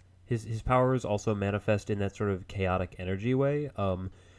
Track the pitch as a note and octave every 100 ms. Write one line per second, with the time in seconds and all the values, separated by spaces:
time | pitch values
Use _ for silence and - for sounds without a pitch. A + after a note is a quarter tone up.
0 | - _ - A#2 G#2+ A2+ - B2+ B2+ C3
1 | - G#2 - G#2 G2 G2+ - G#2 - G2+
2 | G2 - G#2 F#2 - G2+ F#2+ F#2 F2+ -
3 | F#2 F#2+ A2+ C3 C#3 D3 D3 - G2 F#2
4 | F#2 - -